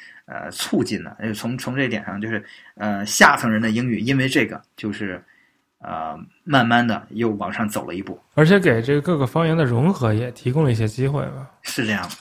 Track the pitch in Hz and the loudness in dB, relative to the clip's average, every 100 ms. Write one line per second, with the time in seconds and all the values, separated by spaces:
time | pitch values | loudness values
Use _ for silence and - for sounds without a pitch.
0 | - - - 64 80 - - 185 - 101 | -20 -20 -16 -12 -10 -8 -2 0 0 -4
1 | 80 - 113 107 135 127 - 131 131 113 | -8 -10 -8 -6 -6 -6 -6 -2 -2 -4
2 | - 98 110 110 - - - - 107 101 | -6 -8 -6 -6 -8 -20 -20 -8 -4 -4
3 | 104 - 165 139 123 107 113 110 127 104 | -2 4 6 4 2 0 0 0 0 -2
4 | 113 135 135 143 110 87 _ - 110 101 | 0 0 2 2 0 -4 _ -10 -8 -6
5 | 101 90 - _ _ _ _ _ - 85 | -6 -8 -14 _ _ _ _ _ -10 -8
6 | 80 80 - _ - 139 117 120 120 101 | -8 -10 -16 _ 0 2 4 4 2 -2
7 | - 107 117 104 90 104 110 - - 87 | -6 -2 -2 -2 -6 -4 -4 -4 -6 -8
8 | 98 90 _ - 156 202 175 113 120 147 | -10 -14 _ 4 6 6 6 2 2 2
9 | 143 165 131 160 165 160 135 120 156 185 | 2 0 0 0 2 2 2 4 2 2
10 | 117 107 123 - 123 139 147 110 110 123 | 2 2 -2 -6 -2 2 2 2 0 0
11 | 135 143 - 135 135 _ - - 110 101 | -2 -2 -4 -8 -16 _ -8 -4 -2 -2
12 | 90 - | -6 -12